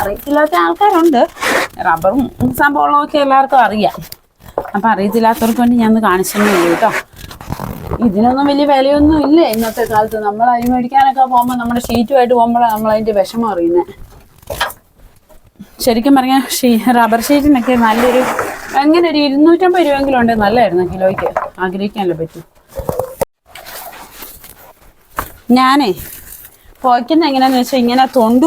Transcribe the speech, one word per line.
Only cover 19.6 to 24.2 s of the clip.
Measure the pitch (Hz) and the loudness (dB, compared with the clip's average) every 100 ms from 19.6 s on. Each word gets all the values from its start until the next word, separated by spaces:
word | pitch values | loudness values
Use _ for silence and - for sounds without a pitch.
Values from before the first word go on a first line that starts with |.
| 370 359 294 | 2 2 0
രൂപയെങ്കിലും | 277 277 254 | 0 0 0
ഉണ്ടെങ്കിൽ | 233 226 202 | 0 0 0
നല്ലതായിരുന്നു | 240 220 175 359 | 2 2 0 -2
കിലോയ്ക്ക്. | 190 190 196 175 - - - 185 | -2 -2 -2 -4 -6 -8 -6 -6
ആഗ്രഹിക്കാനല്ലേ | 190 202 208 185 160 | -4 -6 -4 -4 -4
പറ്റൂ. | 160 165 - _ _ - - 494 523 523 - _ _ - - - - - - - | -8 -12 -20 _ _ -10 -6 -6 -6 -8 -10 _ _ -20 -18 -18 -18 -20 -20 -20